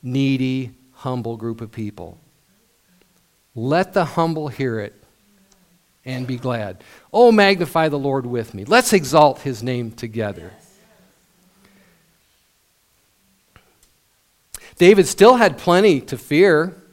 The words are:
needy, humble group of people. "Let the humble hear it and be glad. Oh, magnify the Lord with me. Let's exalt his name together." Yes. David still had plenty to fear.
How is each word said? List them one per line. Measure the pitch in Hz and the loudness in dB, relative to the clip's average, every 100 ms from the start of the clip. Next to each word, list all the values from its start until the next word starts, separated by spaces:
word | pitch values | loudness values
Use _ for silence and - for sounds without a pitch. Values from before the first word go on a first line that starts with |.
needy, | 127 131 139 135 131 131 123 - _ | -4 -2 0 0 -2 -4 -8 -14 _
humble | _ 135 127 117 117 | _ -8 -8 -8 -10
group | 117 113 | -10 -10
of | 110 | -14
people. | - 104 101 85 - _ _ _ _ _ _ _ _ _ _ _ _ _ | -12 -12 -12 -20 -20 _ _ _ _ _ _ _ _ _ _ _ _ _
"Let | 117 123 160 185 | -10 -2 -2 0
the | 202 165 | -2 -2
humble | - 165 156 151 | -2 -2 -4 -8
hear | 113 131 110 | -6 -6 -6
it | 104 _ _ _ _ _ _ _ _ _ _ _ 127 | -10 _ _ _ _ _ _ _ _ _ _ _ -12
and | 127 127 | -10 -8
be | 123 | -8
glad. | 127 120 104 95 - - _ | -6 -6 -8 -12 -20 -20 _
Oh, | 214 240 | 2 4
magnify | 220 196 196 170 165 160 | 6 4 2 -2 -2 -2
the | 143 | -2
Lord | 139 135 123 | -4 -4 -4
with | 120 110 98 | -8 -8 -12
me. | 107 | 0
Let's | 226 240 | 0 2
exalt | 196 135 151 147 127 | 0 2 4 4 2
his | 143 113 | -10 -8
name | 117 123 117 | -6 -6 -8
together." | 113 117 113 107 92 87 | -12 -12 -8 -8 -8 -18
Yes. | - _ _ _ _ _ _ _ _ _ _ _ _ _ _ _ _ _ _ _ _ _ _ _ _ _ _ _ 190 _ _ _ _ _ _ _ _ _ _ _ - - _ | -20 _ _ _ _ _ _ _ _ _ _ _ _ _ _ _ _ _ _ _ _ _ _ _ _ _ _ _ _ _ _ _ _ _ _ _ _ _ _ _ -20 -20 _
David | 180 202 180 | 6 6 4
still | - 214 254 | 6 6 6
had | 208 135 | 2 0
plenty | - 175 208 143 | 0 2 4 2
to | - 127 | -2 -14
fear. | - 147 196 151 170 170 _ | -4 2 4 2 -2 -8 _